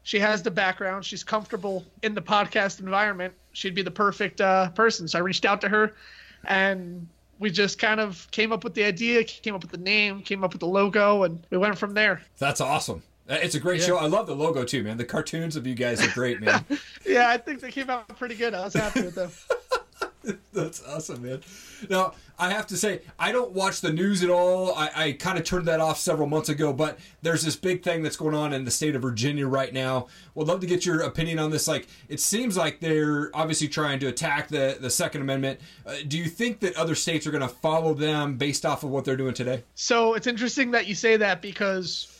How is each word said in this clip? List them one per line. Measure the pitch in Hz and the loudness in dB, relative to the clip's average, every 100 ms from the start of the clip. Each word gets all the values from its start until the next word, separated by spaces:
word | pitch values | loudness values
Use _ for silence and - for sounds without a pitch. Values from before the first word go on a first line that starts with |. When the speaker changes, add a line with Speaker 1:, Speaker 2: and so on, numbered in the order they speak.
Speaker 1:
she | - 214 | -4 2
has | 208 214 | 2 2
the | 196 | -2
background, | 180 190 185 190 196 | 0 0 0 -4 -6
she's | 180 190 | -8 -10
comfortable | - 220 202 220 196 190 175 _ | -4 -4 -2 -6 -4 -6 -8 _
in | 220 | -4
the | 208 | -4
podcast | - 208 202 226 196 - | 2 2 2 2 0 -2
environment, | 190 190 208 190 180 - _ | -2 2 2 0 -6 -10 _
she'd | - 196 | -8 -6
be | 180 | -4
the | 185 | -4
perfect, | 175 202 190 202 - | 0 0 2 -2 2
uh, | 196 190 185 | 4 6 4
person. | 180 226 214 165 | 4 2 2 -2
So | 170 | -2
I | |
reached | 180 180 | 0 2
out | 214 202 | 2 2
to | 202 | 2
her, | 214 214 214 - - - - | 4 2 0 -20 -20 -20 -10
and | - 196 196 190 175 175 170 _ _ - | 0 2 2 0 -6 -10 -14 _ _ -6
we | 208 | -2
just | 165 196 - | 2 0 2
kind | 226 220 | 0 2
of | 214 175 - | 0 -6 -8
came | - 220 | -2 0
up | 226 | 0
with | 233 | -4
the | - | 0
idea, | 302 175 233 240 | 0 0 2 2
came | 226 - - | 2 -2 -6
up | 196 | -8
with | 170 | -8
the | 170 | -8
name, | 185 214 208 196 | 0 2 2 -2
came | 190 196 | -6 -2
up | 185 | -2
with | 180 | -2
the | 170 | 0
logo, | 190 202 214 208 208 | 2 4 4 6 6
and | 185 165 - | 4 0 -4
we | 185 | 0
went | 202 196 | 2 0
from | 202 | -2
there. | 202 214 165 - - | 2 2 2 -4 -4
Speaker 2:
That's | - - | -2 0
awesome. | 135 151 - 92 - _ - | 0 0 -2 -8 -10 _ -6
Uh, | 143 | -2
it's | 175 | 0
a | 156 | 0
great | 160 180 | 0 2
Speaker 1:
Yeah. | 180 | 4
Speaker 2:
show. | 180 | 2
I | 151 | 4
love | 190 160 | 2 0
the | 139 | 0
logo | 156 151 | 0 0
too, | 123 135 | 0 -2
man. | 104 113 | -2 -4
The | |
cartoons | 120 - - 160 165 156 | -4 -2 -2 -2 -4 -4
of | 127 | -4
you | |
guys | 120 123 113 | -2 0 2
are | - | 0
great, | - 123 120 | 0 -2 0
man. | 107 - - | 2 2 2
Speaker 1:
<laughs> | 285 - - | -6 -6 -8
Yeah, | - 269 240 | 2 4 6
I | 240 | 4
think | 240 277 | -2 -10
they | 247 | -8
came | 269 262 | -8 -4
out | 247 220 214 | -6 -6 -10
pretty | 240 220 | -8 -4
good. | 233 | -2
I | 214 | -2
was | 208 | -2
happy | - 208 254 | -2 0 0
with | 180 | -2
them. | 170 175 - - | -4 -8 -6 -4
<laughs> | 494 - 508 - - - - 262 | -4 -2 -4 -4 -10 -10 -10 -8
Speaker 2:
<laughs> | 190 _ | -8 _
That's | 214 160 - | -6 -6 -6
awesome, | - 151 156 139 | -12 -10 -10 -10
man. | 123 131 - - - - 196 | -10 -10 -12 -20 -20 -14 -2
Now, | 190 190 - - - | 0 0 -2 -14 -4
I | 180 | -2
have | 208 208 | -2 -4
to | 180 | -2
say, | 208 175 - - | -2 -4 -8 -6
I | 175 | -2
don't | 247 247 | 0 -2
watch | 185 190 - | 0 -2 0
the | 170 | -2
news | 156 196 196 | 0 2 2
at | 175 | 4
all. | 175 180 185 185 | 4 4 4 2
I, | 156 156 | 0 0
I | 151 156 | 0 -2
kinda | 135 180 180 | -2 -2 -2
turned | 156 185 165 | 0 0 2
that | 160 | 2
off | 160 151 | 2 0
several | - 156 147 | 0 0 2
months | 151 151 | 0 0
ago, | 147 156 | 0 0
but | 127 151 - - - | 2 -2 -4 -14 -6
there's | 165 156 | 0 0
this | 156 147 | 0 -2
big | 185 180 | 0 0
thing | 180 170 | 0 0
that's | 151 - | -2 -2
going | 156 | -2
on | 151 151 | 0 0
in | 135 | -2
the | 131 | -2
state | - 151 139 | 0 0 0
of | |
Virginia | 127 113 139 147 139 | -2 0 0 0 0
right | 135 131 | 2 0
now. | 131 131 131 127 - - | -2 -2 -2 -4 -12 -12
Would | - 156 | -4 0
love | 185 | 0
to | 180 | 2
get | 175 | 0
your | 180 160 | 2 0
opinion | 147 123 165 160 | 0 -2 -2 0
on | 156 | 0
this. | 151 - | 0 0
Like, | 147 - - - | -2 -4 -16 -10
it | 147 | -2
seems | - 208 254 185 | 0 0 0 0
like | 156 - | 0 -2
they're | 165 156 151 147 147 | 0 2 4 2 0
obviously | 147 160 151 147 | -2 0 0 0
trying | - 147 135 | 0 0 0
to | 135 | -2
attack | 120 165 147 - | -2 -2 -2 -2
the, | 151 135 139 | 0 0 0
the | 127 | -2
Second | - 170 147 | 0 0 -2
Amendment. | 135 135 135 131 - - - | -2 0 -2 -4 -10 -18 -12
Uh, | 147 147 | -10 -6
do | 160 | -4
you | 165 | -4
think | - 240 226 | -2 -4 -2
that | 190 175 | -2 0
other | 160 | 0
states | 151 - 156 151 | 0 0 -2 -2
are | |
gonna | 147 131 | -2 -4
follow | - 160 160 160 | -2 0 2 2
them | 147 151 151 143 131 | 2 0 0 0 -2
based | 143 135 160 | -2 0 0
off | 139 | -2
of | 151 | -2
what | 135 | -2
they're | 131 131 | 0 0
doing | 131 | 0
today? | 120 123 127 - | -2 -2 -4 -6
Speaker 1:
So | - - 233 226 | -6 2 4 4
it's | 226 247 | 2 0
interesting | 240 240 - 247 | -2 0 0 2
that | 240 196 | 2 0
you | |
say | 196 226 220 | 0 4 4
that | 208 180 | 4 0
because | 208 190 202 190 175 - - - | -4 -2 -2 0 -4 -6 -10 -2